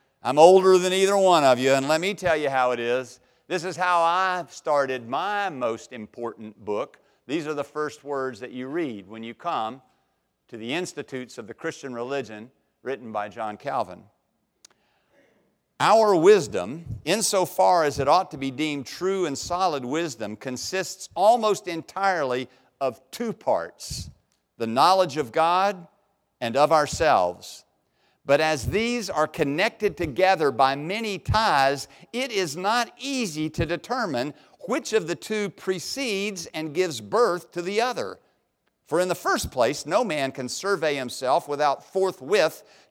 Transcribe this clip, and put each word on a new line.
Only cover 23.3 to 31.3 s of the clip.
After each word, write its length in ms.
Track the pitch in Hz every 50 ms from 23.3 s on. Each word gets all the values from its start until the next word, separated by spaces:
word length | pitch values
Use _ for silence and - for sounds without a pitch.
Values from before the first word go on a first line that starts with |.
parts, 800 | 190 - - - 110 87 85 87 - - - - - - - - - _ _ _ _ _ _ _ _
the 100 | - 117
knowledge 480 | 113 113 131 147 175 190 190 185 160 123
of 160 | 156 139 113
God 560 | 107 156 160 165 175 185 190 202 202 180 170 - _ _ _ _ _ _ _ _ _ -
and 160 | 123 117 113
of 140 | 131 147 147
ourselves. 920 | 160 156 147 139 - - 165 151 131 101 90 87 87 - - - - - - _ _ _ _ _ _ _ _ _ _ _ _
But 160 | - 139 147
as 260 | 160 156 156 135 110
these 420 | - 160 208 226 240 240 240 202 185
are 180 | - 156 156
connected 680 | 151 - - 156 139 139 160 196 226 - - 214 202 -
together 560 | - 175 156 131 185 185 185 190 156 156 139
by 240 | 127 117 135 135 139
many 420 | 143 147 165 196 226 226 214 196
ties, 720 | 170 - -